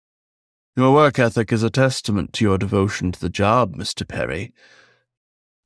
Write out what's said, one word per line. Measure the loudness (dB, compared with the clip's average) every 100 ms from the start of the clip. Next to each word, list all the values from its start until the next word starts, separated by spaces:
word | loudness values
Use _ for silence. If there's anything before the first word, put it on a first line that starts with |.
| _ _ _ _ _ _ _ 0
Your | 4
work | 6 4 2
ethic | 0 0 0
is | 0
a | 0
testament | 2 0 0 -2 -2 -2
to | 0 0
your | 2
devotion | 0 0 0 0 -6
to | -4
the | -6
job, | -2 2 2 0 -4
Mister | -10 -10 -10
Perry. | -6 -6 -6 -10 _ _ _ _ _ _ _ _ _ _ _